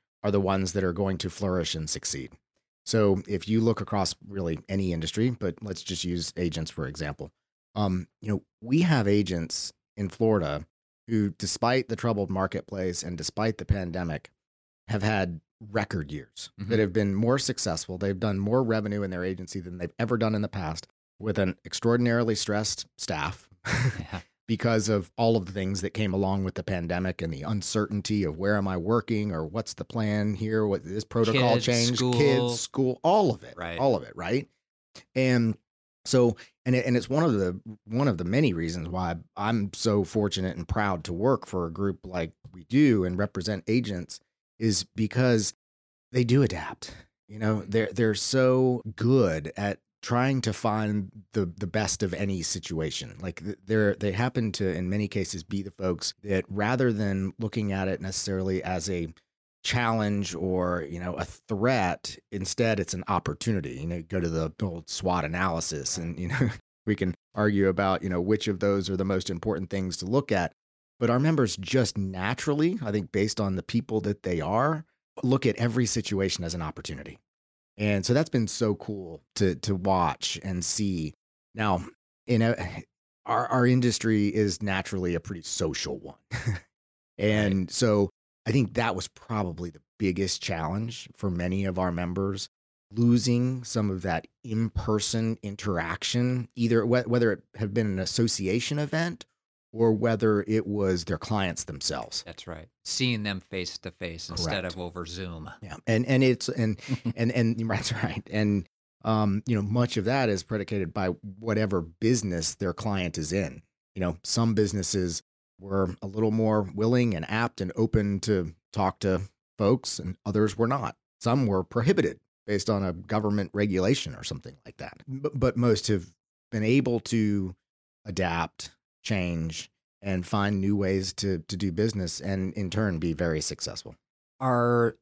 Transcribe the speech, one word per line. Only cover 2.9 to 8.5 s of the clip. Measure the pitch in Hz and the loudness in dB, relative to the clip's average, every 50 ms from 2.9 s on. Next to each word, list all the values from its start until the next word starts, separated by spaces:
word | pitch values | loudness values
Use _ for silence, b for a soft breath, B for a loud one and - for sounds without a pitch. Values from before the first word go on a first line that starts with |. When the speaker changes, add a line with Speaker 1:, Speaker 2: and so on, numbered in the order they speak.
| - 113 107 101 98 95 - - | 2 4 6 6 4 2 0 -2
Speaker 1:
if | 101 90 - 107 | -4 -4 0 0
you | 110 117 | 2 2
look | 113 117 110 - | 4 2 2 0
across | 98 - 107 101 95 - - - - 95 | -2 -2 -2 0 0 0 -2 -6 -10 -10
really | 98 98 90 82 80 78 - - | -8 -4 -2 -2 -4 -4 -4 -4
any | 95 98 98 92 87 | -2 -2 0 0 -2
industry, | 82 80 78 - 104 113 127 | -2 -4 -4 0 0 0 0
but | 120 - 107 92 82 - | 0 -2 -4 -4 -4 -6
let's | 110 101 95 - - | -8 -10 -10 -8 -8
just | - 92 82 - | -6 -6 -4 -4
use | 90 87 87 80 - - 87 | -4 -4 -4 -4 -6 -4 -2
agents, | 90 85 78 82 78 - | -2 -2 -2 -2 -6 -6
for | - - 71 65 | -6 -6 -6 -6
example. | 73 - 78 73 71 - - - - _ _ _ _ _ _ _ - | -6 -6 -6 -8 -6 -8 -12 -14 -14 _ _ _ _ _ _ _ -2
Um, | 104 104 95 92 90 87 - _ _ | 0 0 2 0 0 -4 -6 _ _
you | - 104 | -6 -4
know, | 104 - - _ | -4 -4 -4 _